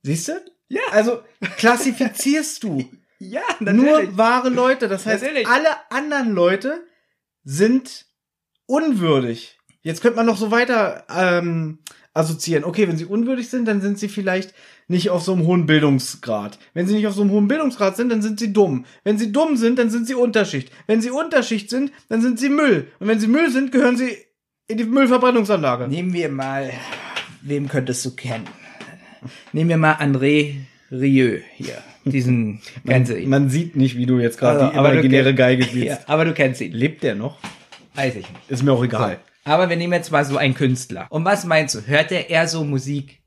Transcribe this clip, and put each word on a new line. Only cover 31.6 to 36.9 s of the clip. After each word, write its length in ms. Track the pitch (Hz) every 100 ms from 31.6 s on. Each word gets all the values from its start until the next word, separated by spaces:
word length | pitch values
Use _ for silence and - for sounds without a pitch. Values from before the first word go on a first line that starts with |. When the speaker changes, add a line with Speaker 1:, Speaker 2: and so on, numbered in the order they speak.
| 90 - - - 139
Speaker 2:
Diesen, 560 | 135 123 120 110 104 -
Speaker 1:
<laughs> 120 | -
Man, 100 | - 127
Speaker 2:
kennst 160 | 120
du 80 | -
ihn? 100 | 135
Speaker 1:
man 200 | 135 139
sieht 260 | 143 170 135
nicht, 220 | 131 120
wie 80 | 123
du 140 | 127
jetzt 180 | 117 -
gerade 200 | 123 147
Speaker 2:
Also, 100 | 131
Speaker 1:
die 60 | -
Speaker 2:
aber 100 | 143
du 40 | 135
Speaker 1:
imaginäre 340 | 131 135 131
Speaker 2:
kenn-, 60 | 131
Speaker 1:
Geige 280 | 127 127
spielst. 240 | 123 123 120
Speaker 2:
<laughs> 0 |
ja, 120 | 135 -
aber 180 | 156 165
du 80 |
kennst 280 | 160 135 127
ihn. 100 | 101
Speaker 1:
Lebt 320 | 113 143